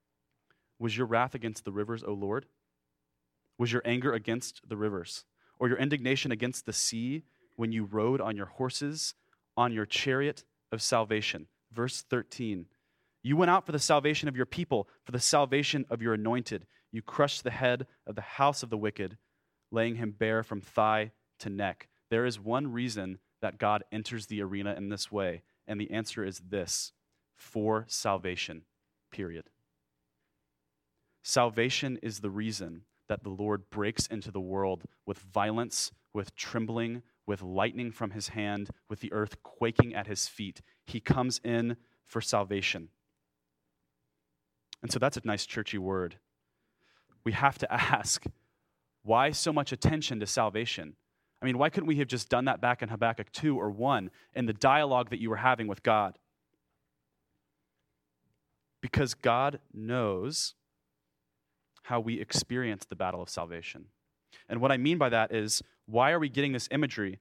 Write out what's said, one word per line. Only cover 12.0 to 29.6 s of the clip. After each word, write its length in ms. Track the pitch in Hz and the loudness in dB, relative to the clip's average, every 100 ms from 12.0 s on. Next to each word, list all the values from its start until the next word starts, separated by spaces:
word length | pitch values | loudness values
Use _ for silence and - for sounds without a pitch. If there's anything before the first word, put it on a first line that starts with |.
thirteen. 640 | - 123 - - 117 95 85 _ _ _ _ _ | -2 -2 -2 -6 -6 -6 -8 _ _ _ _ _
"You 140 | 127 147 | 0 4
went 160 | 180 | 6
out 120 | 180 | 6
for 60 | - | 4
the 80 | 151 | -2
salvation 500 | - 151 143 151 147 | 4 6 6 0 -2
of 80 | 127 | -2
your 100 | 123 | -2
people, 420 | - 175 120 98 _ | -2 0 0 -2 _
for 80 | - | -2
the 80 | 123 | 2
salvation 680 | - 151 135 135 143 147 - | 6 6 6 4 2 0 0
of 140 | 117 | 0
your 120 | 113 | 2
anointed. 520 | 110 107 123 113 101 - _ _ | 2 2 0 0 -8 -8 _ _
You 120 | 113 | -10
crushed 400 | - - 143 - | -6 2 2 2
the 80 | 123 | -4
head 360 | 117 127 123 131 _ - | 0 2 0 -4 _ -12
of 80 | |
the 80 | 107 | -10
house 400 | - - 139 143 | -10 2 2 2
of 80 | 120 | -4
the 80 | 107 | -2
wicked, 400 | 107 - 95 107 _ _ _ _ _ | -2 -2 -8 -8 _ _ _ _ _
laying 260 | 113 117 117 | 0 0 0
him 160 | 113 | -6
bare 300 | 104 110 113 | -2 0 0
from 180 | 110 104 | -2 -8
thigh 520 | - - 107 107 107 - _ _ | -2 2 4 4 0 -8 _ _
to 120 | 113 | -8
neck." 380 | 98 98 82 - _ _ | -2 -2 -4 -14 _ _
There 180 | 113 123 | 0 0
is 120 | 107 | -2
one 340 | 104 123 143 | -4 -2 -2
reason 460 | 117 123 107 95 95 _ _ | -4 -4 -4 -8 -10 _ _
that 180 | 104 98 | -6 0
God 240 | 104 104 - | 2 2 0
enters 360 | 107 107 117 101 | -8 -6 -10 -8
the 160 | 104 | -6
arena 320 | 98 98 101 | -4 -4 -4
in 140 | 98 101 | -4 -6
this 220 | 104 - | -6 -4
way, 320 | 104 95 87 - _ - | -2 -2 -2 -12 _ -8
and 140 | 104 | -6
the 100 | 107 | -4
answer 340 | 110 107 - | -4 -6 -6
is 160 | 98 92 | -6 -8
this: 520 | 90 101 85 - - - _ _ _ _ | -6 -4 -2 -4 -6 -12 _ _ _ _
for 480 | - 113 107 110 113 | -10 -2 0 0 -2
salvation, 760 | - 110 98 90 90 - 80 - _ _ _ _ | -4 -2 -2 -2 -4 -6 -10 -18 _ _ _ _
period. 380 | - 90 82 - _ | -10 -8 -8 -16 _